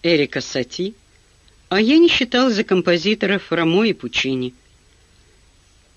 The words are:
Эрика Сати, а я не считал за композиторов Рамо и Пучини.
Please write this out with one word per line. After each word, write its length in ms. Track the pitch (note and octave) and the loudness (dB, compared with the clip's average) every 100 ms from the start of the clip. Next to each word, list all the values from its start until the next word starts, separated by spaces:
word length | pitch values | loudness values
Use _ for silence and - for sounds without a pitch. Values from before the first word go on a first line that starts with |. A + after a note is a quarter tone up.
Эрика 380 | E3+ E3 C#3+ C#3 | 0 0 0 -4
Сати, 520 | - C3+ A#2+ - F#3+ A#3 _ _ _ _ _ _ - | -8 -8 -8 -6 -8 -8 _ _ _ _ _ _ -4
а 100 | F#3+ | 0
я 180 | A3 D#4 | 4 4
не 120 | E4+ | 4
считал 400 | - B3 B3 C4 | 2 0 0 0
за 160 | G#3 A3 | 0 0
композиторов 840 | F#3 F3 E3+ F#3 G#3+ G3 G3 - | 0 2 0 0 -2 -2 -4 -4
Рамо 340 | E3+ E3 F3 A3+ | -2 0 2 0
и 80 | |
Пучини. 600 | F3 A#2+ - C3 C3 B2+ - _ _ _ _ _ _ _ _ _ _ _ _ _ | -2 -6 -6 -4 -4 -6 -10 _ _ _ _ _ _ _ _ _ _ _ _ _